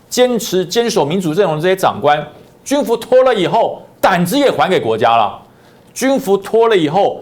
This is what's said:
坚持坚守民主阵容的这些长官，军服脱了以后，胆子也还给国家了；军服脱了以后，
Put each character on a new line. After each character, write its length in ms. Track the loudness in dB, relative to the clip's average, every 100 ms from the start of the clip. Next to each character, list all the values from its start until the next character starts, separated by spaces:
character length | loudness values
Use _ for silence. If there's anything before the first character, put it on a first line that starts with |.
| -8
坚 300 | 0 0 0
持 260 | -2 -4 -2
坚 240 | -2 -2
守 160 | 0 -2
民 140 | -2
主 140 | -2
阵 100 | 0
容 140 | 0 0
的 40 |
这 60 | -2
些 80 | 0
长 240 | -2 0
官， 260 | 0 0 -4 -16 -20 -18
军 180 | -4 -2 -2
服 100 | -4
脱 280 | 2 2
了 120 | 4 2
以 100 | 0
后， 360 | 0 -2 -4 -16 -2
胆 260 | 0 2 0
子 140 | 2
也 100 | 0
还 200 | 2 0
给 100 | 0
国 180 | 0 0
家 200 | 2 4
了； 200 | 2 -4 -20 _ -20 -20 _
军 240 | -4 0 0
服 200 | 0 -2
脱 320 | 0 0 2
了 80 | 2
以 100 | 0
后， 340 | 0 -2 -4